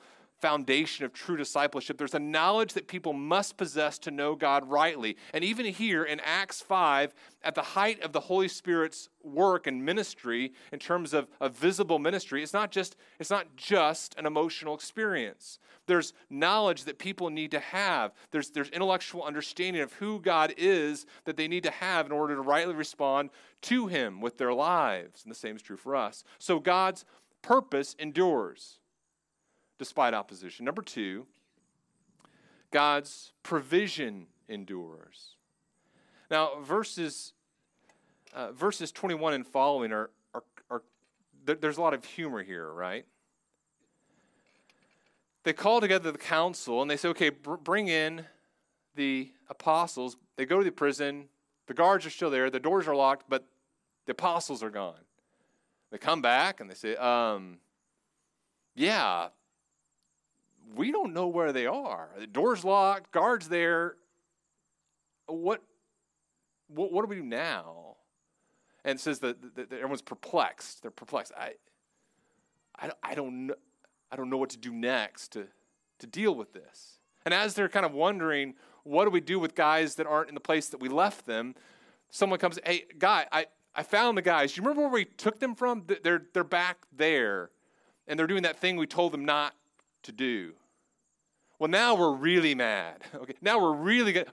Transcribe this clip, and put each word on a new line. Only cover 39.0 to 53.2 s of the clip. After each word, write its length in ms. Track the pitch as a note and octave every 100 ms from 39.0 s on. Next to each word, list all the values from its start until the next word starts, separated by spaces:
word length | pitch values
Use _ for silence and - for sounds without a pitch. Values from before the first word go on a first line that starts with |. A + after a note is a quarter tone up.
| G3 E3 D#3+
and 120 | C#3 B2
following 460 | C3+ C3+ C#3+ A#2
are, 200 | G#2+ A2 _ _ B2
are, 80 | - - -
are 140 | A#2+ _ _ _ _ _ C#3 C#3
there, 100 | D#3
there's 220 | D#3 D3
a 40 |
lot 140 | E3+ C#3
of 100 | -
humor 380 | - D#3 A#2
here, 280 | F#2+ F2+ D#2+
right? 360 | E2 F2+ G#2 - _ _ _ _ _ _ _ _ _ _ _ _ _ _ _ _ _ _ _ _ _ _ _ E3+
They 80 |
call 280 | D3+ G3+ A#3
together 300 | G#3 F#3+ E3
the 80 | D3
council 640 | - D#3+ F3 F3 - A#2+
and 80 | C#3+
they 40 | D3
say, 140 | E3+
"Okay, 200 | E3+ D#3+
br-, 260 | C#3 C#3+ E3+
bring 320 | D3 G3 G3
in 360 | D#3+ D#3 E3 D#3+ _ _ _ _ _ _
the 380 | - C#3 C3+ C3 _ -
apostles." 680 | C#3 E3 D#3+ E3+ - B2+ A#2+ _ -
They 100 | C3+
go 140 | F#3
to 40 |
the 80 | F#3+
prison. 560 | - C#3+ C#3 C#3+ C#3+ C#3+ _ _ _ -
The 80 |
guards 320 | C3 F3 G3 D#3
are 60 |
still 180 | - E3+
there. 220 | C3 C3
The 80 | C3
doors 280 | D3 G3 D#3
are 80 | C#3
locked, 300 | C3+ C3+